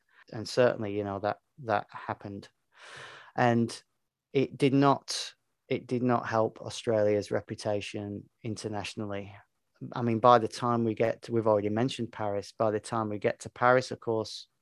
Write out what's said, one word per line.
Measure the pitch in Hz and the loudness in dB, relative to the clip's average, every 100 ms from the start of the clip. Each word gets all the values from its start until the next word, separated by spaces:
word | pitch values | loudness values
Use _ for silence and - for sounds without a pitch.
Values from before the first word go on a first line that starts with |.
| _ _ - | _ _ -16
And | 110 104 | -12 -4
certainly, | - 123 - 104 104 | 2 4 2 -4 -4
you | |
know, | 101 98 | -4 -4
that, | 101 - _ - | -4 -6 _ -12
that | 120 104 - | -2 -2 -2
happened. | - - 104 107 101 - _ _ _ - - - - - - | -10 -10 -10 -10 -12 -14 _ _ _ -20 -18 -18 -20 -8 2
And | 123 117 113 - - _ _ _ _ | 4 4 2 -2 -18 _ _ _ _
it | 139 131 131 | -2 -2 2
did | 143 | 2
not, | 139 143 - - - - - _ _ - | 6 6 4 0 -8 -8 -14 _ _ -6
it | 123 127 | -6 -4
did | 127 | -2
not | 123 120 117 | 2 0 0
help | 113 110 - | 0 0 -2
Australia's | 113 - - 110 104 104 98 | -12 -8 0 2 4 2 0
reputation | 110 - 110 110 104 - 107 101 101 104 _ | -6 -6 -8 -4 -4 -4 -8 -8 -10 -12 _
internationally. | 120 107 110 104 92 - 104 101 98 101 _ _ _ - 131 | -10 -8 -8 -8 -8 -8 -8 -8 -10 -18 _ _ _ -18 -12
I | - | -4
mean, | 120 113 | 0 4
by | 123 120 | 8 8
the | 110 | 6
time | - 123 117 | -2 0 0
we | 113 | 0
get | 107 113 - | 0 0 -2
to, | - | -2
we've | 117 110 | 0 4
already | 107 104 | 2 2
mentioned | 107 127 - 113 | 0 -2 -2 -8
Paris, | - 107 101 98 - | -6 -6 -6 -6 -4
by | 110 | -2
the | 104 | -2
time | - 117 107 | -4 -4 -4
we | 104 | -4
get | 117 - | -4 -4
to | - | -10
Paris, | - 123 127 127 | 0 4 4 2
of | 110 | -6
course, | - 110 107 - - _ | -4 -4 -4 -10 -18 _